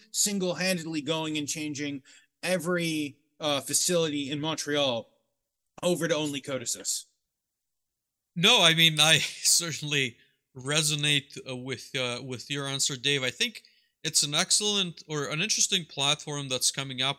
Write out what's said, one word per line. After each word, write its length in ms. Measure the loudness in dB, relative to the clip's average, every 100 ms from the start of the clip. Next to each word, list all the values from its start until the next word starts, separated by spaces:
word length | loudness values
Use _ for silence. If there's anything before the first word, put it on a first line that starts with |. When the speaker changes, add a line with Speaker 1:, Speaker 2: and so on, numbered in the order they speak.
| -6
Speaker 1:
single-handedly 880 | -2 0 0 -2 0 0 0 -2 -4
going 360 | -2 -2 -2 -4
and 100 | -4
changing 540 | -4 -6 -6 -6 -8 -14 -20 _ _
every, 760 | -2 -2 0 0 0 -2 -4 -8 _ _
uh, 220 | -2 -2
facility 720 | 0 0 2 2 2 -2 -4
in 80 | -4
Montreal 680 | -2 -4 -2 0 2 0 -6 _ _ _ _ _ _ -4
over 280 | 0 0 0
to 60 | 0
only 260 | -2 -6
Codesys? 640 | -6 -6 -4 -6 -4 -6 -8 _ _ _ _ _ _ _ _ _ _ _ _ 0
Speaker 2:
No, 260 | 4 6
I 120 | 6
mean, 260 | 8 6 6
I 180 | 6 6
<laughs> 260 | 4 0
certainly 760 | 2 2 0 -6 -2 0 0 -4 _ _ _ -10
resonate, 800 | -2 0 2 0 2 2 0 -10 -10
uh, 60 | -10
with, 340 | -8 -10 -6 -4
uh, 260 | -4 -6
with 260 | -8 -10 -6
your 180 | -6 -4
answer, 280 | -2 -2 0
Dave. 280 | 0 2
I 60 | 0
think 340 | -2 -4 -6 -20 _ _ _
it's 200 | -2 0
an 100 | 2
excellent 720 | 0 2 2 2 0 -2 -6 -6
or 180 | -4 -2
an 160 | -2
interesting 440 | 0 0 2 0 -2
platform 640 | -2 0 0 -4 -8 -4
that's 240 | 0 0
coming 300 | -2 -6 -2
up. 160 | -2